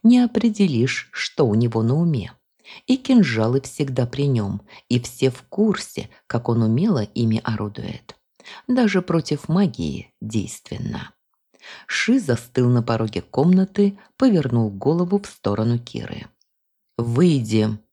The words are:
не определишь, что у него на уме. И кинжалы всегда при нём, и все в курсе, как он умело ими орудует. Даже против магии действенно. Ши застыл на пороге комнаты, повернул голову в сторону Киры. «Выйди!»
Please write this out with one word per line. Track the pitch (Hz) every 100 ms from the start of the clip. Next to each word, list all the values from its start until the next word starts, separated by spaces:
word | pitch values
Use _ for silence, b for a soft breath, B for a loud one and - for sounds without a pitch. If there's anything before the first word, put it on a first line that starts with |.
не | 226 247
определишь, | 240 226 233 208 190 120 127 - -
что | - - - 127
у |
него | 110 120 113
на | 113
уме. | 147 170 131 90 - _ _ B B -
И | 262
кинжалы | - 247 151 113 110 135
всегда | - - 135 127 123
при | 135 143
нём, | 120 101 101 B B B
и | 120
все | - - 131
в | 123
курсе, | - - 214 - - - - b _
как | 117 120
он | 117
умело | 110 117 214 147
ими | 104 113 113 110
орудует. | - 107 104 - - - - - _ _ B B -
Даже | 247 220 190
против | 175 165 - 151 -
магии | 170 190 - 80 69 - _
действенно. | 110 107 92 - - - - - - _ _ _ _ B B B B
Ши | - - 262
застыл | 156 117 - - 123
на | 123
пороге | 117 113 110 -
комнаты, | - - 170 185 190 - 202 196 B -
повернул | 262 180 131 120 110
голову | 98 135 170 175 202
в | 202
сторону | - 98 101 113 120
Киры. | 120 - 50 - - _ _ _ _ _ _ -
«Выйди!» | 117 123 180 139 107 110 110 107 -